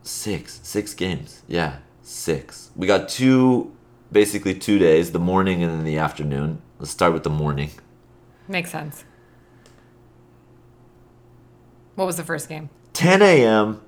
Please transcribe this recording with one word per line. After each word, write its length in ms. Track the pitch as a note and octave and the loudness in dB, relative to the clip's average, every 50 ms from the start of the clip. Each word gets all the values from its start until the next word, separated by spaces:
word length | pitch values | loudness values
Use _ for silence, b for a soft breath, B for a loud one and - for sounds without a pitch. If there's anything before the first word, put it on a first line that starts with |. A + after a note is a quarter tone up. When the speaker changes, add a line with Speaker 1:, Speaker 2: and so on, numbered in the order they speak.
| _ | _
Speaker 1:
Six. 580 | - - - - G#2 G2+ D#2 - - - - - | -12 -12 -10 -8 -6 -8 -8 -8 -14 -20 -20 -18
Six 320 | - - G#2 G2+ - - | -6 -6 -6 -6 -6 -8
games. 480 | - F2+ F#2 F2 C#2 - - - - _ - | -6 -6 -6 -4 -6 -10 -14 -20 -20 _ -6
Yeah, 300 | - E2+ E2+ D2+ C2+ C2+ - _ _ _ _ | -4 -2 -2 -2 -6 -10 -18 _ _ _ _
six. 680 | - - - - - D#2+ C#2 C2+ - - - - - _ | -18 -14 -10 -4 -4 -4 -4 -4 -14 -20 -20 -20 -20 _
We 100 | - F#2 | -6 0
got 220 | F#2 G2+ F#2 - - | 0 2 0 0 -4
two, 640 | - - B2+ C3 C3 B2+ B2+ B2+ B2+ A#2 - - - - _ _ _ _ _ _ - | -6 0 2 4 4 4 4 4 2 2 -2 -6 -12 -20 _ _ _ _ _ _ 2
basically 420 | G#2 G#2 G2+ G#2 G2+ - G2 F#2 | 2 2 2 0 -4 -4 -4 -4
two 240 | F#2 - - G#2 G2 | -4 -2 0 2 4
days, 340 | F#2 E2 D#2 D#2+ E2+ E2+ - | 6 6 6 4 2 0 -4
the 60 | F2 | -4
morning 440 | E2+ F2 F#2 F#2+ F#2+ F#2+ F#2 F2 F2 | -2 0 0 2 2 0 0 0 -2
and 100 | E2+ E2 | -2 -2
then 120 | D#2+ D#2+ | -4 -4
the 120 | D#2+ D#2 D#2 | -4 -2 -2
afternoon. 640 | D#2 D2+ - - D2+ D2 C#2+ C#2 D2 D#2 D#2+ D2+ - _ _ _ | -4 -4 -6 -6 -6 -6 -4 -4 -4 -6 -6 -8 -14 _ _ _
Let's 120 | E2 D2+ - | -14 -14 -4
start 200 | - F#2 F2 E2 | 0 2 2 2
with 100 | D#2+ - | 0 -2
the 60 | D#2+ | -4
morning. 400 | D2+ D2+ D2+ D2 C#2+ C#2 C#2+ D2 - - _ _ _ _ _ _ _ _ _ _ _ _ _ - | -4 -2 -2 -4 -4 -4 -6 -8 -10 -18 _ _ _ _ _ _ _ _ _ _ _ _ _ -8
Speaker 2:
Makes 220 | F#3+ F3+ F3 F3 | -8 -8 -8 -8
sense. 340 | - D#3+ D#3 D3+ D3 - - - _ b b b b b b b b b b b b b b b b b _ _ _ _ _ _ _ _ _ _ _ _ _ _ _ _ _ _ _ _ _ _ _ _ _ _ _ _ _ _ _ _ _ _ _ _ _ _ _ | -10 -12 -12 -12 -14 -18 -20 -20 _ b b b b b b b b b b b b b b b b b _ _ _ _ _ _ _ _ _ _ _ _ _ _ _ _ _ _ _ _ _ _ _ _ _ _ _ _ _ _ _ _ _ _ _ _ _ _ _
What 120 | - F#3+ | -4 -4
was 100 | F#3 E3+ | -4 -4
the 80 | E3+ D#3+ | -6 -6
first 240 | D3 E3 D3+ - - | -8 -8 -8 -8 -12
game? 200 | D#3+ D#3 D#3 C#3+ _ _ _ _ _ | -14 -14 -16 -16 _ _ _ _ _
Speaker 1:
Ten 300 | - - E3+ F#3 F#3+ G#3 | 0 4 4 6 8 8
A 220 | G3 F3 C#3+ B2 | 8 8 8 6
M 360 | A2+ A2 A2 G#2+ G#2+ G#2+ G#2+ - | 6 4 4 2 0 -2 -10 -12